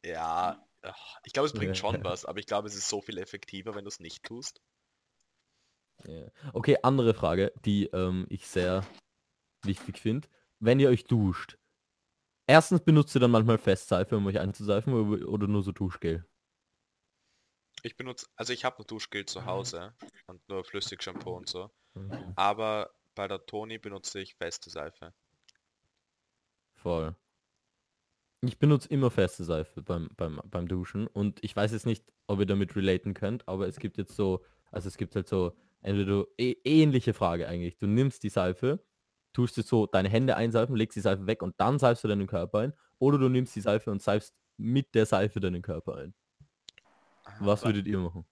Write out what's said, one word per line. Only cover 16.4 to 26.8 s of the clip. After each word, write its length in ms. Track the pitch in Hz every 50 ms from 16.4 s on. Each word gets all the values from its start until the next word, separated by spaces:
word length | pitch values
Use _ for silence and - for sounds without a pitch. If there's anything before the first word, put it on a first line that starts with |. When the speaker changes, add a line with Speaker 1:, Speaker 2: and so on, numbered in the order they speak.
| _ _ _ _ _ _ _ _ _ _ _ _ _ _ _ _ _ _ _ _ _ _ _ _ _ _ _ -
Speaker 1:
Ich 140 | - 120 -
benutze, 300 | _ 123 127 123 - - _ _
also 160 | - 113 117
ich 120 | 123 120 -
hab 140 | 127 - -
nur 80 | 113
Duschgel 380 | - 113 110 - - - 104 98
zu 160 | - - 92
Speaker 2:
Mhm. 60 | 90
Speaker 1:
Hause 480 | 92 92 98 98 - - 85 87 104 120 _ - - _ - _ -
und 180 | 92 90 _ _
nur 140 | 98 95 92
Flüssigshampoo 680 | - - 101 - - 98 90 - 95 90 - - 92 90
und 140 | 90 90 -
so. 220 | - 90 92 107 _ _ _ _ _
Speaker 2:
Okay. 380 | 95 98 98 98 101 95 90 92
Speaker 1:
Aber 580 | 95 98 101 104 107 110 107 107 107 101 - _ _ _ _ _
bei 100 | - 98
der 180 | 98 98 95 _
Toni 320 | - - 107 110 110 113 110
benutze 420 | - 107 101 98 - - - 98
ich 140 | 95 - -
feste 340 | _ 87 85 - - - 82
Seife. 420 | 80 80 73 80 _ _ 80 82 _ _ _ _ _ _ _ _ _ _ _ _ _ _ _ _ _ _ _ _ _ _ _ _ _ _ _ _ _ _ _ _ _
Speaker 2:
Voll. 400 | _